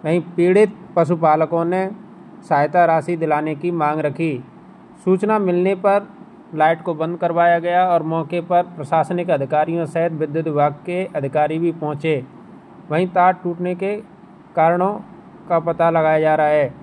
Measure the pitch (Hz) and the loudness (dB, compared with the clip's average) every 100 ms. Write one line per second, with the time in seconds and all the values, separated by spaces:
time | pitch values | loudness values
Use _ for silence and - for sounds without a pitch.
0 | 156 175 165 - 175 190 214 214 - 170 | 0 -2 -2 0 4 4 4 0 -4 0
1 | 165 170 160 156 156 165 170 185 190 214 | 0 2 2 2 2 0 -2 -2 -4 -8
2 | - - - - - 143 147 175 170 165 | -18 -20 -20 -20 -2 0 2 2 4 2
3 | 156 170 160 147 156 143 175 170 147 156 | -2 -4 -2 -2 -2 -4 -4 -2 -2 -2
4 | 147 147 165 127 - - - - - - | -4 -2 -4 -4 -10 -20 -20 -20 -20 -8
5 | - 185 208 220 190 175 185 190 196 202 | -2 0 2 0 0 2 0 0 2 0
6 | 208 - - - - 160 156 165 175 156 | -2 -20 -20 -20 -14 0 2 2 -4 -4
7 | 160 170 170 170 170 170 170 180 185 170 | -4 -2 -2 2 2 2 2 0 2 0
8 | 160 165 160 175 165 175 180 170 147 160 | 0 -4 -2 -6 0 0 0 -10 -2 0
9 | 156 180 175 147 135 151 156 170 156 165 | 0 -2 0 -2 0 0 0 -2 -2 -2
10 | 170 160 151 151 156 147 147 147 - 180 | -2 -2 -4 -4 -2 0 0 -2 -6 -6
11 | 185 156 139 147 151 160 170 165 151 147 | -4 -6 -2 0 0 0 -2 -2 -8 -4
12 | 160 143 131 - - - - - - 156 | -2 -2 -4 -20 -20 -20 -20 -20 -4 -2
13 | 180 180 180 180 175 170 180 180 196 208 | 0 4 2 2 -6 -6 -6 -4 -6 -6
14 | - - - - - - 160 175 190 208 | -10 -20 -20 -20 -8 2 2 2 0 -4
15 | - - - - - 170 160 165 165 165 | -12 -20 -20 -20 -2 -2 0 0 2 2
16 | 156 156 156 156 151 151 131 - | 2 4 4 2 4 2 0 -4